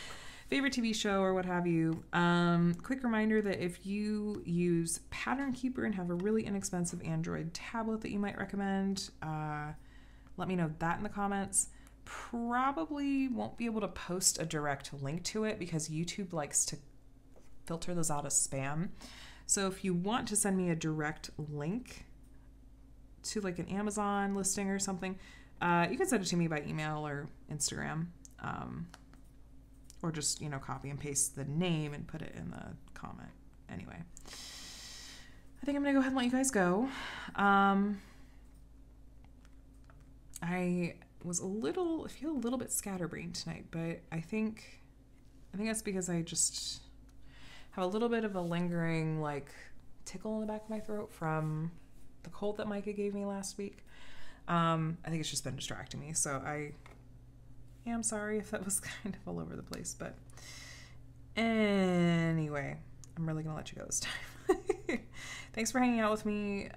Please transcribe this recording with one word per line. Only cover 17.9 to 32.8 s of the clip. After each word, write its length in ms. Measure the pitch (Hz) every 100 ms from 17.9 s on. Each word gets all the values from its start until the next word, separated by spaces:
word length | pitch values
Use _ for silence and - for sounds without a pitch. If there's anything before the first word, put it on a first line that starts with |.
those 160 | 175 156
out 160 | 147 143
as 80 |
spam. 560 | - - 135 135 156 202 - - - - - -
So 220 | 202 190
if 160 | 190
you 100 | 190
want 340 | 175 196 240 240
to 60 | 208
send 220 | 202 185
me 140 | 180
a 40 | 165
direct 540 | 160 156 151 156 - -
link 720 | 151 147 151 240 - - - - - - - - - - - - - -
to, 180 | - 214
like, 180 | 190 170
an 80 | -
Amazon 680 | 196 214 208 202 202 196
listing 360 | 196 190 208 196
or 100 | 196
something, 400 | 196 180 185 190 - - - -
uh, 240 | 175 175 170
you 60 | 269
can 100 | 381
send 160 | 214
it 20 | 175
to 100 | 175
me 100 | 165
by 160 | 151 147
email 380 | 156 156 151 151
or 240 | 143 143 - -
Instagram, 560 | 151 - 147 147 156 175 - - -
um, 460 | - - 62 143 170 - - - - - - - - - - -
or 100 | 170
just, 300 | 156 147 -
you 80 | 156
know, 80 | 139
copy 320 | - 135 139
and 100 | 143
paste 360 | 147 139 - 143
the 100 | 139
name 480 | 156 180 160 147
and 140 | 147 170
put 140 | -
it 120 | - -
in 140 | -
the 160 | - - -